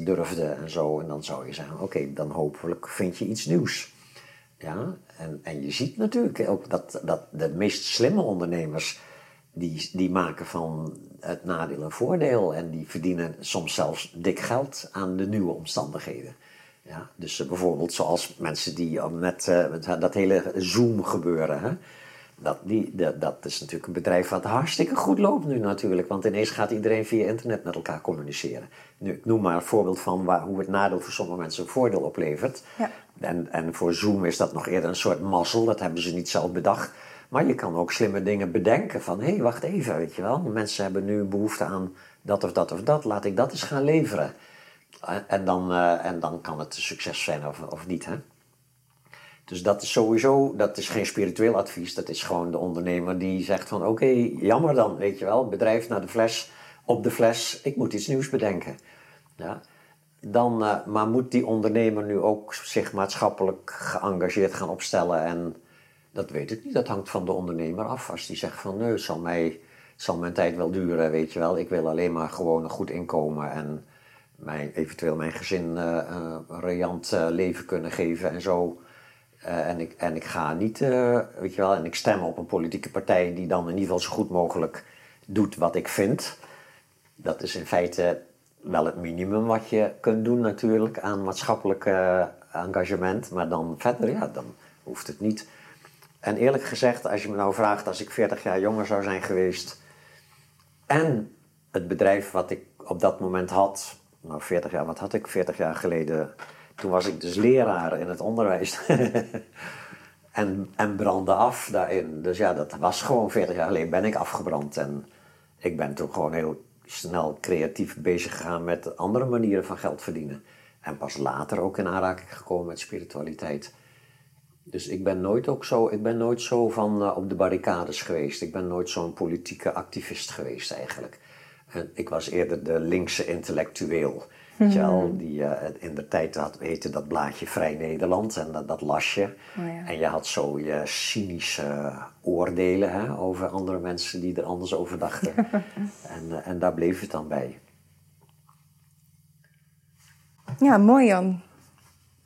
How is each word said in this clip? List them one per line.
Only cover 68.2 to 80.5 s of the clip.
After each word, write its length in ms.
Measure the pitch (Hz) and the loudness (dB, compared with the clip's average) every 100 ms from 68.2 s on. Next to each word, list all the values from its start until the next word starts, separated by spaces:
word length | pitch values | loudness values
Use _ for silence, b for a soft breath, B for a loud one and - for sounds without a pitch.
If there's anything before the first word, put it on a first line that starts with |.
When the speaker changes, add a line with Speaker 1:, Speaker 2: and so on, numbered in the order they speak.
| - | -8
Speaker 1:
die 100 | 98 | -6
zegt 240 | - - | -6 -6
van: 160 | 101 98 | -8 -2
"Nee, 140 | 117 | 0
het 100 | 107 | 0
zal 180 | - 82 | -2 -4
mij, 240 | 85 85 82 80 b b b | -2 0 0 -2 b b b
het 100 | - | -6
zal 140 | - 85 | -4 -2
mijn 160 | 87 | -2
tijd 240 | 87 87 85 | 2 2 2
wel 140 | 85 | 0
duren, 400 | 92 87 85 80 | 0 0 2 2
weet 220 | 80 80 | 2 0
je 60 | 90 | 0
wel. 200 | 82 90 | 0 0
Ik 100 | 85 | 0
wil 200 | 87 80 | 0 0
alleen 240 | 80 87 | 2 0
maar 160 | 82 80 | 0 -4
gewoon 340 | - 87 82 | -2 2 2
een 60 | 80 | 0
goed 200 | - 90 | -6 -6
inkomen 600 | 87 82 82 76 76 73 | -6 -2 0 0 -2 -4
en 340 | 76 73 76 b b b b b - | -6 -6 -8 b b b b b -16
mijn, 340 | 73 76 73 | -10 -8 -6
eventueel 420 | 78 78 - 82 80 | -4 -4 -2 -2 0
mijn 160 | 80 | -2
gezin, 440 | - - 92 85 85 | -4 -4 -2 -2 -2
eh, 220 | 85 82 | 0 -2
eh, 380 | 80 87 82 80 80 | -2 -6 -8 -8 -10
een 120 | 85 | -6
riant, 520 | 90 87 87 87 - | -2 0 0 -2 -2
eh, 140 | 98 82 | 0 2
leven 340 | 87 92 85 - | 2 0 -2 -4
kunnen 240 | 87 80 | -4 -2
geven 400 | - 85 85 90 | -2 0 0 -2
en 100 | 85 | -2
zo. 400 | 92 87 87 87 b b b b b _ | 0 2 0 -4 b b b b b _
Eh, 300 | - 85 78 | -6 -2 -2
en 120 | 85 | -2
ik, 120 | 82 | -6
en 240 | - 87 80 | -4 -4 -2
ik 80 | |
ga 280 | - 87 78 | -4 -2 -2